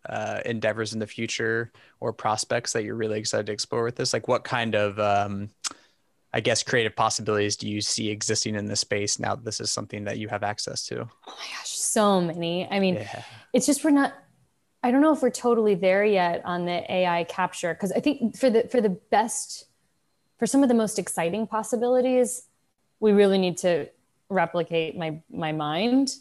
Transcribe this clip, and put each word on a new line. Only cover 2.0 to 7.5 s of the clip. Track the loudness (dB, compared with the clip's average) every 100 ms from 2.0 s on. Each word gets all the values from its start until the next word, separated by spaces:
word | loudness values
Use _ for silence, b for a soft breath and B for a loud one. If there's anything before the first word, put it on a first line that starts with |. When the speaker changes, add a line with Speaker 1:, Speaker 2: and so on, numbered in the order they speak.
| -8
Speaker 1:
prospects | -4 -2 -2 -2 -2 -2
that | -4
you're | -4 -4
really | -2 -2
excited | -2 -2 -2
to |
explore | -6 -4 -2
with | -4 -2
this? | -2
Like, | -2 0
what | 0
kind | 0 -2 2 2
of, | 0 0
um, | 2 2 0 -4 -10 _ -10 B B B B _ _
I | -2
guess, | 0 0
creative | 0 0 0 0
possibilities | 0 0 -2 0 0